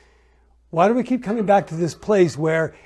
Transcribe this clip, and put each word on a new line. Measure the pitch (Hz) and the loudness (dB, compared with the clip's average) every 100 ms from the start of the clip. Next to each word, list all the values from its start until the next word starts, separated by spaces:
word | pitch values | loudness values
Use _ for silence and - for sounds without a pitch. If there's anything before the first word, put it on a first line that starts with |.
| _ _ _ _ _ _ _ | _ _ _ _ _ _ _
Why | 165 190 | 0 2
do | |
we | 240 | 2
keep | 240 247 | -2 -4
coming | 185 233 190 | -4 -4 2
back | 202 - | 2 0
to | 160 | -4
this | 170 | -6
place | - - 208 175 127 | -4 0 2 2 0
where | 160 160 160 - | -2 -2 -4 -8